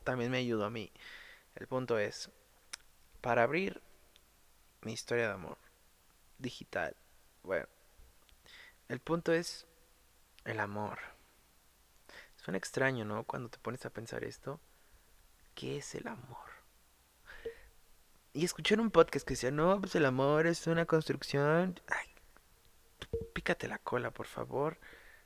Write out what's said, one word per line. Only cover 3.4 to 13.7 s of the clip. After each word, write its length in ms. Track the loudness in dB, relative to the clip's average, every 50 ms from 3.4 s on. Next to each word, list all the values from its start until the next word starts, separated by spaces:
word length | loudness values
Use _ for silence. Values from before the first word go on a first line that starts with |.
abrir 400 | 6 6 4 0 0 -2 -4 -8 -14 -20 -20 -20 -20 -20 _ -20 _ _ _ _ _ _ _ _ _ _ _ _
mi 100 | -10 -10
historia 340 | -8 -8 -4 -2 0 0 0
de 80 | 0 -2
amor 240 | -6 -8 -10 -12 -14 -18 -20 _ _ _ -20 _ _ _ _ _ _ -20 -20 -14 -10
digital, 560 | -10 -10 -8 -10 -14 -6 -4 -4 -4 -4 -6 -10 -20 -20 -20 -20 -20 _ _ _
bueno, 240 | -6 -2 -2 -2 -2 -4 _ _ -20 -20 _ -20 -20 -20 -20 -20 -20 -20 -20 -20 -20 -20 -20 -20 -20 -20 -20 _ _
el 140 | -8 -8 -8
punto 320 | -2 -2 -2 0 2 2
es 340 | 2 2 2 -2 -8 -12 -16 -20 _ _ -20 _ _ _ _ _ _ _ _ _ _ -12 -10
el 160 | -6 -4 -4
amor. 400 | -4 -4 -4 -6 -6 -6 -8 -10 -12 -16 -18 -20 -20 _ _ _ _ _ _ _ _ _ _ _ _ _ _ _ _ -20 -20 -20 -20 -20 -20
Suena 220 | -14 -6 -4 -4 -4
extraño, 460 | -4 -4 0 2 2 2 2 0 -2
¿no? 200 | -4 -4 -4 -4
Cuando 240 | -6 -6 -8 -8 -10
te 100 | -12 -10
pones 260 | -8 -8